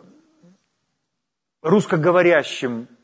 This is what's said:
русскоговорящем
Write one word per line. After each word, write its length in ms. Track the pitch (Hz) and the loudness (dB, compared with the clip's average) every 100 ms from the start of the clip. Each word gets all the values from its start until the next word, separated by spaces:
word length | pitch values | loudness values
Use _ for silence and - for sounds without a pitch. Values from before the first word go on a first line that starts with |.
| - _ _ _ 175 190 _ _ _ _ _ _ _ _ _ _ | -20 _ _ _ _ _ _ _ _ _ _ _ _ _ _ _
русскоговорящем 1300 | 160 202 - 175 160 180 175 160 - - 127 117 123 _ | 0 0 0 -2 2 2 4 2 0 -6 -8 -8 -12 _